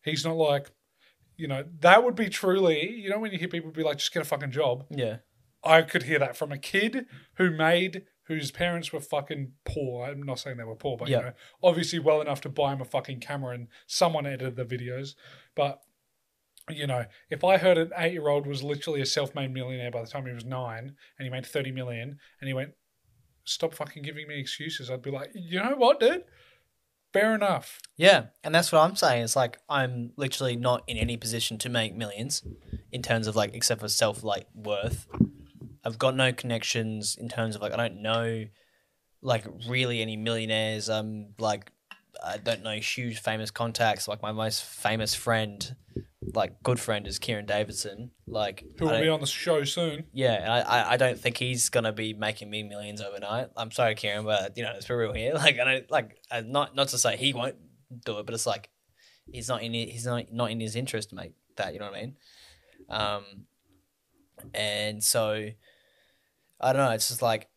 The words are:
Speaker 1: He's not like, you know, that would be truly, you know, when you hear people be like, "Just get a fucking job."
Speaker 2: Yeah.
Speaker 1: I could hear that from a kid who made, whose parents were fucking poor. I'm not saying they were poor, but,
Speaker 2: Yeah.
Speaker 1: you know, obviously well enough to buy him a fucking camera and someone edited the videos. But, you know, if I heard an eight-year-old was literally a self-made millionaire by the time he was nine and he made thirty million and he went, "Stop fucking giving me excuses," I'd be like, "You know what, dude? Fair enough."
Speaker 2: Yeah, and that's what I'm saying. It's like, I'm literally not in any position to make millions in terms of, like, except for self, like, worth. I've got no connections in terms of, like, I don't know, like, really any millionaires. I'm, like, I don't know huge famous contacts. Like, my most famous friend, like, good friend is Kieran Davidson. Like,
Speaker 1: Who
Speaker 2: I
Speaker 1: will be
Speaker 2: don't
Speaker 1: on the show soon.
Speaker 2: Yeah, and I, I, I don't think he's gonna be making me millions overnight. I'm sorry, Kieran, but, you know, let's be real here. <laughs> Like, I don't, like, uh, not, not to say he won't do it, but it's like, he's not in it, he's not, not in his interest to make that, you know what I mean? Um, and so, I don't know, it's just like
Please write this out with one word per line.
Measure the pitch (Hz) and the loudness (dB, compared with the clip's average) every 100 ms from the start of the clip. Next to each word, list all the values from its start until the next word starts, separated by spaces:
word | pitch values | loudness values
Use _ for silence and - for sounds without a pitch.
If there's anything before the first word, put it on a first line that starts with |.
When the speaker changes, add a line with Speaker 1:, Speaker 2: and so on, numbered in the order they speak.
Speaker 1:
He's | - 151 | -2 -2
not | 160 160 | -2 2
like, | 156 143 143 _ _ _ _ _ _ - | 4 4 -2 _ _ _ _ _ _ -10
you | 156 | -6
know, | 135 165 165 | -6 -6 6
that | 165 202 | 10 10
would | 247 | 8
be | 214 208 | 0 -2
truly, | - 190 190 180 151 175 | 0 2 6 4 4 0
you | 233 196 | -6 -4
know, | 208 | -4
when | 220 | -4
you | 185 | -4
hear | 175 | -4
people | 170 160 | -6 -6
be | 156 | -2
like, | 156 147 | -2 0
"Just | - | -2
get | 170 | -2
a | |
fucking | 147 143 139 | -2 -2 -2
job." | 131 143 127 139 | 0 2 2 -4
Speaker 2:
Yeah. | 143 117 113 _ _ _ _ 156 | -4 -2 -4 _ _ _ _ 8
Speaker 1:
I | 160 | 8
could | 156 175 | 8 -2
hear | 131 151 | 2 2
that | 135 - | 2 0
from | 147 | -6
a | 139 | -6
kid | - 196 220 262 254 - - - | 0 2 2 -2 -8 -18 -18 2
who | 185 | 2
made, | 156 156 175 185 180 - _ | 4 4 6 2 -4 -16 _
whose | - 156 143 | -8 -6 -6
parents | - 175 170 - | -2 -2 -2 -6
were | 156 | -8
fucking | 143 147 143 151 131 - | -2 -4 -2 -8 -8 -10
poor. | - 156 135 120 127 | -8 -4 -4 -4 -8
I'm | 143 | -8
not | 139 123 | -8 -8
saying | 139 120 | -8 -10
they | |
were | 113 113 | -10 -6
poor, | 143 120 | -6 -4
but, | 123 | 0
Speaker 2:
Yeah. | 123 | 0
Speaker 1:
you | |
know, | 123 - - _ | 0 -10 -20 _
obviously | 185 170 165 170 | 4 4 0 2
well | 147 151 | 4 4
enough | 147 135 | 2 -4
to | 151 | -4
buy | 131 139 | 0 0
him | 135 | 0
a | |
fucking | 127 139 127 127 | -2 -4 -4 -12
camera | - 143 131 | -8 -6 -6
and | 123 117 - - | -10 -12 -18 -8
someone | - 175 156 143 | 2 4 2 -2
edited | 131 131 120 | -4 -6 -6
the | 117 | -6
videos. | 123 120 127 139 - - - _ | -6 -6 -8 -10 -14 -20 -20 _
But, | - 143 - _ _ _ _ _ _ _ - - | 0 0 -2 _ _ _ _ _ _ _ -20 -12
you | 156 143 | -6 -2
know, | 123 113 - _ | -2 -4 -12 _
if | 147 | 0
I | 180 190 | 6 6
heard | 180 170 | 8 6
an | 165 175 | 4 0
eight-year-old | 165 180 147 143 143 | -2 0 2 2 0
was | 139 | -4
literally | 143 143 165 147 | -4 -4 -2 -2
a | 131 | 0
self-made | - 139 143 135 | 0 -2 -4 -6
millionaire | 131 127 127 123 | -6 -6 -6 -6
by | 120 | -8
the | 113 | -8
time | 139 131 | -10 -10
he | |
was | 120 | -10
nine | 120 131 123 113 131 139 - _ | -8 -6 -6 -8 -12 -16 -20 _
and | |
he | 131 | -8
made | 131 135 | -8 -4
thirty | 147 135 | -4 -4
million | 131 123 117 127 143 _ _ | -6 -6 -6 -8 -12 _ _
and | 135 | -6
he | |
went, | 131 147 _ _ _ _ _ _ _ | -4 -6 _ _ _ _ _ _ _
"Stop | - - 160 | -8 -4 -4
fucking | - 147 156 | -4 -10 -10
giving | 147 151 151 | -12 -12 -10
me | 147 | -8
excuses," | 131 - 160 160 127 | -8 -8 -8 -8 -8
I'd | 127 | -8
be | 139 | -6
like, | 135 147 | -8 -8
"You | 202 170 180 | -12 -4 -2
know | 226 277 | 0 6
what, | 240 - | 6 8
dude? | 240 359 - _ - _ _ _ _ _ _ | 6 4 -6 _ -20 _ _ _ _ _ _
Fair | 190 214 | 2 4
enough." | 220 202 151 - - - - | 4 2 2 -2 -18 -18 6
Speaker 2:
Yeah, | 180 170 110 _ | 8 8 4 _
and | 156 | 2
that's | 160 170 | 4 6
what | 160 | 6
I'm | 165 196 | 6 6
saying. | 156 120 | 4 4
It's | 113 139 | 2 2
like, | 120 - - | 2 -2 -2
I'm | 143 127 123 120 - | 0 0 -2 -6 -4
literally | 135 - 131 120 | -4 0 -2 2
not | 123 123 - | 2 2 0
in | 117 | -2
any | 113 117 | -2 -2
position | 113 117 - 110 | -4 -2 -2 -4
to | 123 | -2
make | 120 110 | 0 -2
millions | 95 107 101 120 - - - - - - | -4 -8 -6 -4 -4 -6 -16 -10 -12 -8
in | 123 | -10
terms | - 117 110 | 0 0 2
of, | |
like, | 110 104 | 0 0
except | 113 - 110 | 0 0 0
for | 104 | 0
self, | - 110 104 | 2 2 0
like, | 110 101 - | -4 -4 -6
worth. | 107 107 101 110 - - - - - - - - - - | -12 -4 -2 -2 -4 -8 2 2 2 -20 -18 -18 -10 -8
I've | 113 | -2
got | 135 131 | 0 2
no | 131 | 0
connections | 123 123 117 - 120 110 110 101 | 0 -4 -4 -2 -2 -2 -4 -6
in | - 117 | -6 -6
terms | - 113 | -2 -4
of, | 104 | -2
like, | 104 | -4
I | 110 | -2
don't | 117 92 | -2 -4
know, | 107 113 117 113 107 _ _ _ _ _ _ _ | -2 0 0 -4 -8 _ _ _ _ _ _ _
like, | 131 113 95 78 117 | 0 0 -2 -12 -4
really | 127 127 117 | -2 0 0
any | 110 107 | -2 -4
millionaires. | 113 113 110 110 110 110 107 | -2 -2 0 0 0 -2 -2
I'm, | 110 110 107 104 104 | -2 -2 -8 -12 -4
like, | 110 104 - _ _ - _ - | -2 -2 -6 _ _ -20 _ -12
I | 82 104 | -8 -4
don't | 104 110 | -4 -4
know | 110 107 | -4 -6
huge | - - 123 110 | -4 -4 -6 -4
famous | - 110 107 | -4 -4 -6
contacts. | - 117 113 113 101 - | -4 -4 2 2 2 -4
Like, | 104 | -6
my | 104 | -6
most | 110 110 - | -2 -2 -2
famous | - - 101 113 107 | -8 -2 0 0 -2
friend, | - - 113 107 101 - 131 _ - - _ - | -2 0 0 0 -6 -10 -12 _ -10 -10 _ -4
like, | 107 95 - | 0 0 0
good | 123 123 | 0 0
friend | - 107 104 | 0 -2 -2
is | 95 | -6
Kieran | - 107 | -4 -4
Davidson. | 104 104 104 - 104 101 120 _ - | 0 0 0 -4 -8 -10 -14 _ -8
Like, | 113 104 98 - - | -4 -4 -4 -16 -2
Speaker 1:
Who | 160 | 2
Speaker 2:
I | |
Speaker 1:
will | 160 | 4
be | |
Speaker 2:
don't | 160 156 | 4 2
Speaker 1:
on | |
the | 135 | -2
show | - - 156 | -4 2 2
soon. | 139 - 165 147 160 | 2 -2 -2 -4 -8
Speaker 2:
Yeah, | 135 127 | 0 2
and | 107 92 | 2 2
I, | 120 | 2
I, | - 120 95 | 4 2 4
I | 123 | 4
don't | 127 - | 4 2
think | 123 117 | -2 -2
he's | 123 123 - | -4 0 2
gonna | 123 113 | 2 0
be | 107 110 | -2 -6
making | 107 107 107 104 | -2 -4 -4 -8
me | 107 | -8
millions | 104 104 104 104 | -8 -10 -10 -10
overnight. | 101 101 101 117 127 | -10 -8 -4 -4 -4
I'm | - 113 | -8 -6
sorry, | - 117 | 2 2
Kieran, | 107 107 104 | 2 -4 -2
but, | 107 104 98 101 | 0 0 0 -6
you | |
know, | 113 | -8
let's | 101 - | -8 -4
be | |
real | 123 110 | -2 0
here. | 107 117 | 0 -2
<laughs> | 151 | 4
Like, | 156 127 | 4 4
I | |
don't, | 127 131 - | 2 0 0
like, | 147 113 - _ | -2 -2 -16 _
uh, | 120 113 | -8 -2
not, | 139 143 | -2 0
not | 131 135 | 0 0
to | - | 2
say | 120 104 | 2 2
he | 139 | 0
won't | 123 127 - - _ _ 123 117 | 0 -4 -6 -20 _ _ -10 -6
do | 107 | -6
it, | |
but | 104 | -6
it's | 113 120 | -4 -2
like, | 98 - _ _ _ _ _ - | -2 -6 _ _ _ _ _ -16
he's | 120 113 | -12 -4
not | 117 | -4
in | 117 | -2
it, | 117 113 | -4 -4
he's | 120 123 | -6 -4
not, | 120 117 | -4 -4
not | 113 117 | -4 -2
in | 113 | -2
his | 110 110 | -4 -4
interest | 135 113 - | -4 -6 -8
to | |
make | 95 92 _ _ - | -12 -16 _ _ -8
that, | 95 | -8
you | 87 | -6
know | 104 | -10
what | |
I | 98 | -10
mean? | 120 143 _ - - - _ - - | -12 -14 _ -20 -20 -20 _ -20 -8
Um, | 107 104 104 101 98 - _ _ _ _ _ _ _ _ - - | -2 -2 -2 -8 -20 -20 _ _ _ _ _ _ _ _ -20 -10
and | - 107 104 107 107 | -4 -2 -2 -4 -2
so, | - 120 110 107 107 107 _ _ _ _ _ _ _ _ _ _ | 0 2 0 -2 -6 -12 _ _ _ _ _ _ _ _ _ _
I | 110 | 2
don't | 107 107 | 4 2
know, | |
it's | 110 - | 2 -2
just | 120 | 0
like | 120 110 - | 2 0 -4